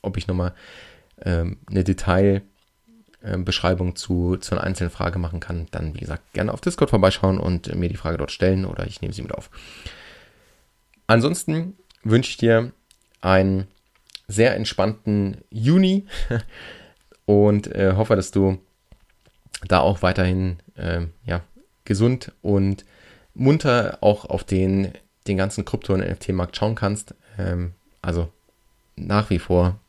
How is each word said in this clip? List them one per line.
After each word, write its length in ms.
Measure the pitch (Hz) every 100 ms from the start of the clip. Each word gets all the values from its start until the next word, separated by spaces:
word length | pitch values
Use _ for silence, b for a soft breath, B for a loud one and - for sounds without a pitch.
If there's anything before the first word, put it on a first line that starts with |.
ob 160 | 104 95
ich 80 | -
nochmal, 300 | 92 90 B B B B B B -
ähm, 360 | - 87 85 98 -
eine 140 | 98
Detail-, 580 | 92 92 - 92 101 98 - _ _ _ _ _ _ _
ähm, 220 | 104 95 90
Beschreibung 500 | - 87 92 90 87
zu, 420 | - 90 87 90
zu 180 | - 98
einer 80 |
einzelnen 280 | 90 95 87
Frage 280 | - 87 90
machen 200 | 85 85
kann, 280 | - 87 80
dann, 220 | 82 80
wie 60 | 78
gesagt, 340 | - 76 _
gerne 200 | - 107
auf 80 | -
Discord 280 | - - 147
vorbeischauen 500 | 110 95 - 95 95
und, 280 | 82 87 -
äh, 80 | 82
mir 140 | 87
die 80 | -
Frage 200 | 85 82
dort 140 | 73
stellen 340 | - 92 95 92
oder 220 | 87 90
ich 140 | -
nehme 120 | -
sie 80 | 92
mit 120 | 85
auf. 160 | - - B B B B B B B B B B B B _ _ _ -
Ansonsten 680 | 113 131 175 - 160 170 196 _ _
wünsche 260 | 110 113 131
ich 80 | -
dir 340 | 113 113 123 - _ _ _ _
einen 460 | 92 95 95 95 98 _ _ _ _ - -
sehr 280 | 101 117 98
entspannten 840 | 110 - 98 107 - 104 98 104 _
Juni 560 | 110 117 175 190 196 196 B B
<laughs> 960 | 117 - - - - - _ _ _ -
und, 480 | 104 104 104 -
äh, 200 | 95 98 92
hoffe, 200 | 107 104
dass 140 | 95
du 300 | 98 98 92 _ _ _ - _ _ _ _ _ - -
da 120 | 92
auch 240 | 71 98
weiterhin, 540 | 92 92 90 92 92 87 - -
ähm, 320 | 87 85 82 - -
ja, 160 | 85 - - _ _ -
gesund 460 | 98 120 127 - _
und 420 | - 101 98 98 - b b b b
munter 640 | - 131 156 151 120 101 -
auch 240 | 104 104 -
auf 180 | 92
den, 480 | - 92 95 98 98 - _ _ -
den 100 | 95
ganzen 280 | 95 - -
Krypto- 280 | 113 -
und 80 | 95
N-F-T-Markt 540 | 90 92 - 92 90 -
schauen 200 | 107 110
kannst. 400 | 101 104 - - _ 104
Ähm, 340 | 92 87 87 87 _ _
also 260 | 90 85 82 _ _ _ _ _ _ -
nach 360 | 85 104 104
wie 80 | 90
vor 400 | - 90 90 101